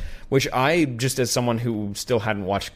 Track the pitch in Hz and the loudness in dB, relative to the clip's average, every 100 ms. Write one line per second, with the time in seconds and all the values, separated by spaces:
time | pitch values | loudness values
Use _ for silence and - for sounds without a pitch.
0 | - - - 131 - 120 135 170 147 120 | -8 -8 0 0 2 2 2 4 2 0
1 | 131 131 123 - 123 113 120 110 104 98 | -2 0 0 2 2 0 0 -2 -4 -6
2 | - 120 110 104 92 98 - | 0 0 0 -2 0 -2 -2